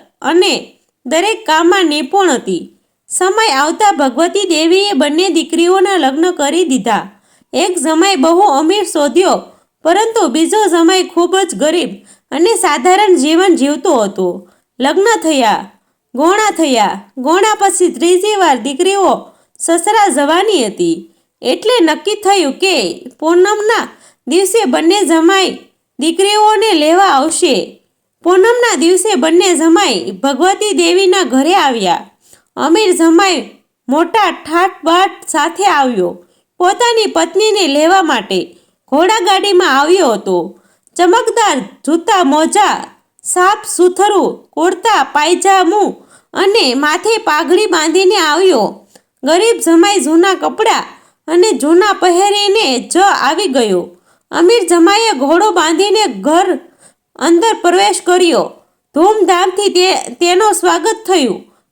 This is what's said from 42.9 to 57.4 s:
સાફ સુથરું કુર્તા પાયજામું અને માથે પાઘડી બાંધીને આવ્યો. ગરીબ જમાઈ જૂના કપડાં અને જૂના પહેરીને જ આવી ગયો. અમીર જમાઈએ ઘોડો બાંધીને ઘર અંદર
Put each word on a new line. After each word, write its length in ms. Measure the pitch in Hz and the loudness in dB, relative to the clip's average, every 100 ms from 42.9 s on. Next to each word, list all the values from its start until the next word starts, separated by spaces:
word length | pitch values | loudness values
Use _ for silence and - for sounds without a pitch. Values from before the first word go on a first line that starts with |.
| _ _ _ | _ _ _
સાફ 440 | - 359 359 415 - - | -6 0 0 0 -4 0
સુથરું 720 | 359 359 415 370 220 - _ | 0 2 0 2 0 -4 _
કુર્તા 520 | - 349 359 466 370 | -4 -2 0 0 0
પાયજામું 1040 | 269 285 302 359 381 381 349 415 302 - _ _ _ | 0 -2 0 0 2 2 2 0 -2 -4 _ _ _
અને 420 | - 392 440 277 | -4 0 0 0
માથે 440 | 254 302 320 415 440 | 0 -2 -2 -2 -2
પાઘડી 480 | 359 302 311 359 427 | -2 -2 0 0 0
બાંધીને 500 | 320 320 349 370 415 | -2 0 2 2 2
આવ્યો. 720 | 311 311 381 262 180 - _ _ _ _ | 0 0 2 2 -2 -6 _ _ _ _
ગરીબ 360 | 262 349 453 466 320 | -2 2 2 0 2
જમાઈ 340 | 330 392 403 | 2 4 0
જૂના 340 | 269 330 381 | 0 2 2
કપડાં 500 | 370 294 320 440 269 - - _ _ - | 0 -4 -2 0 0 -4 -16 _ _ -2
અને 240 | 339 427 | 0 2
જૂના 400 | 294 285 339 415 | 0 2 2 2
પહેરીને 840 | 381 370 349 403 403 403 427 330 247 | 0 0 2 0 0 0 0 0 -4
જ 180 | 202 339 | -2 0
આવી 500 | 392 - - 339 381 | 2 2 -2 -2 -2
ગયો. 420 | 262 220 180 170 - _ _ _ | -2 0 -2 -4 -16 _ _ _
અમીર 380 | - 349 466 339 | 0 2 2 2
જમાઈએ 500 | 339 349 415 453 277 | 2 4 2 0 -2
ઘોડો 320 | 277 339 427 | 0 2 2
બાંધીને 560 | 359 311 330 415 392 392 | 0 0 0 0 0 0
ઘર 520 | 196 233 330 381 277 - _ _ _ _ - | -2 -2 0 0 -4 -10 _ _ _ _ -6
અંદર 400 | - 339 | 0 2